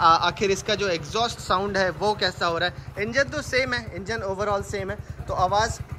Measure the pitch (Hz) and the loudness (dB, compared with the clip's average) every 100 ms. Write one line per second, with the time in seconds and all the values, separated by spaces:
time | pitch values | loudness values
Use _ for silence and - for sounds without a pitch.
0 | 165 165 175 170 202 190 - 202 202 165 | 6 6 4 0 0 0 0 0 0 -2
1 | 147 220 233 - - 185 202 196 185 156 | -2 -2 -2 -2 0 0 2 2 2 2
2 | 202 208 190 - 175 165 175 - - - | 0 2 -2 0 -2 0 -2 -4 -12 -6
3 | 220 254 277 302 - 254 262 240 220 - | -2 0 0 -2 -2 0 0 -2 -4 -10
4 | 190 226 196 190 208 202 196 202 190 208 | -6 -4 -2 -2 0 0 -2 -4 -4 -6
5 | - - - 185 185 202 226 - - | -8 -12 -6 0 2 4 2 -2 -10